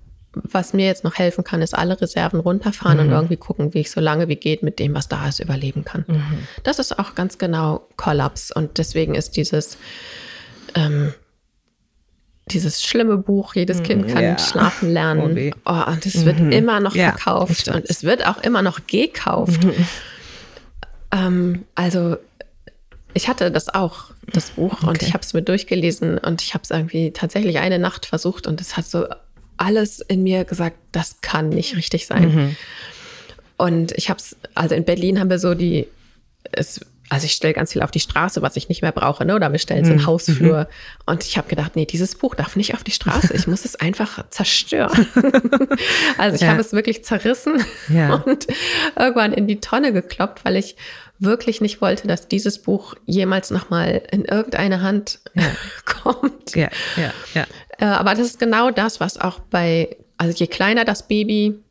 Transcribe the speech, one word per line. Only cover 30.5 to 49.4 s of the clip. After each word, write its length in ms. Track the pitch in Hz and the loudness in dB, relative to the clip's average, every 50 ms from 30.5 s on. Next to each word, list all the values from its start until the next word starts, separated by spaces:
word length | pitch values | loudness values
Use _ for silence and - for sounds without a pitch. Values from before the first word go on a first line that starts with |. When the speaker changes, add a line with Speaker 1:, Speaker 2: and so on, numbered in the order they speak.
| 180 170 175 165 - - _ _ - | -2 -2 -2 -4 -4 -8 _ _ -4
Speaker 1:
das 280 | 170 165 - - - | -4 -4 -4 -8 -10
kann 280 | - - - 156 156 156 | -8 -4 -2 -2 0 0
nicht 260 | 156 - 175 - - | 0 0 -2 -2 -2
richtig 300 | 175 165 - - 170 - | -4 -2 -2 -2 -4 -4
sein. 280 | - - - 175 170 156 | 0 2 4 4 6 6
Speaker 2:
Mhm. 220 | 160 143 139 151 - - - - - - - - - - - - - - - - - - _ _ | 4 2 2 -2 -6 -10 -16 -18 -18 -18 -18 -18 -20 -20 -20 -20 -20 -20 -20 -20 -20 -20 _ _
Speaker 1:
Und 360 | - 180 175 170 165 165 165 - | 0 2 2 2 2 2 0 -2
ich 180 | - - - | -4 -4 -4
hab's, 240 | 190 - - - - - - - _ | -4 -4 -8 -12 -14 -16 -18 -6 _
also 200 | - 170 160 - | -2 0 2 2
in 100 | - 170 | 2 2
Berlin 360 | - 170 175 175 190 196 196 | 2 0 2 2 2 2 2
haben 100 | 190 185 | 2 2
wir 80 | 185 175 | 2 2
so 160 | 185 180 175 | 2 0 0
die, 320 | 170 175 175 165 156 127 - - - _ _ _ _ _ _ _ _ - - | 2 0 0 0 0 -2 -4 -8 -20 _ _ _ _ _ _ _ _ -14 -8
es, 300 | - - - - - - - - _ _ - - | -6 -6 -6 -6 -8 -12 -16 -18 _ _ -8 -4
also 180 | - 139 151 | -4 -2 0
ich 60 | 151 - | -2 -2
stell 180 | - - 156 156 | 0 2 0 0
ganz 200 | - 160 156 - | 0 -2 -2 -2
viel 100 | - - | -2 -2
auf 100 | 147 - | 0 0
die 80 | 160 | -2
Straße, 420 | - - - 151 160 185 - - 151 | -2 -2 0 0 0 0 0 -2 -2
was 140 | 139 - | -2 -2
ich 120 | 156 - - | -4 -4 -4
nicht 140 | 175 - - | -4 -2 -2
mehr 80 | 165 | -2
brauche, 340 | 156 - - 135 143 - - | 0 2 0 0 0 0 0
ne? 120 | 139 196 | 2 2
Oder 160 | 208 180 143 143 | 2 2 2 0
wir 80 | 156 | 0
stellen's 260 | - - 170 151 151 165 | -2 0 2 4 4 6
in 60 | 160 151 | 6 6
den 40 | 147 | 6
Speaker 2:
Mhm. 40 | |
Speaker 1:
Hausflur. 520 | 160 165 170 - - 160 127 165 160 160 151 | 4 2 2 2 2 2 4 6 6 6 4
Speaker 2:
Mhm. 60 | 156 - - - - - - - - | 2 -2 -6 -12 -20 -20 -20 -8 -4
Speaker 1:
Und 180 | - 160 165 - | -2 -2 -2 -2
ich 140 | - - - | -4 -4 -4
hab 100 | 147 - | -4 -2
gedacht, 280 | - 147 147 165 - | -2 -2 -2 -2 -2
nee, 100 | 165 156 | -2 -2
dieses 300 | 147 - 165 180 190 - | 0 0 -2 -2 -2 -2
Buch 180 | - - - - | -2 -4 -2 -2
darf 220 | - - - - | -2 -4 -2 -2
nicht 180 | 185 214 - - | -2 -2 -2 -4
auf 80 | 233 - | -6 -6
die 80 | - | -6
Straße, 420 | - - - - - - - 170 - | -6 -2 0 0 2 4 4 4 2
ich 140 | - - | 2 0
muss 180 | - 170 202 - | 0 0 -2 -2
es 120 | 247 - | -6 -6
einfach 520 | - 156 165 196 - - 214 - - - - | -2 -2 -2 0 -2 -2 -4 -4 -8 -12 -8
zerstören. 760 | - - 208 - - - - - - - - - - 208 226 - - | -6 -2 0 0 0 0 0 0 0 0 2 4 4 4 4 4 4
Speaker 2:
<laughs> 640 | 254 247 277 269 269 - 247 - 262 269 262 277 247 - - - - - 311 254 - | 4 4 6 4 4 4 4 2 2 2 2 0 0 0 0 0 2 2 0 2 2
Speaker 1:
Also 160 | 185 208 170 | 2 2 2
ich 40 | 143 | 4
Speaker 2:
Ja. 80 | 175 165 | 4 4
Speaker 1:
hab 100 | 160 190 | 4 4
es 140 | 220 214 - | 2 2 0
wirklich 320 | 208 220 226 220 220 - | 0 0 0 -2 -4 -2
zerrissen 580 | - 226 196 - 220 254 254 - 302 320 277 226 - - - - - | -2 -2 0 2 0 0 0 0 0 0 0 0 -2 -6 -8 -2 2
Speaker 2:
Ja. 260 | 151 165 160 143 175 | 4 4 4 4 4
Speaker 1:
<laughs> 120 | - - | 2 2
und 220 | - 277 294 - - - - - - - - - 311 - - | 2 0 0 0 -4 -6 -4 -4 -4 -2 -2 -2 -2 0 2
irgendwann 340 | 240 262 240 240 214 208 208 | 2 4 4 4 2 2 2
in 140 | - | 2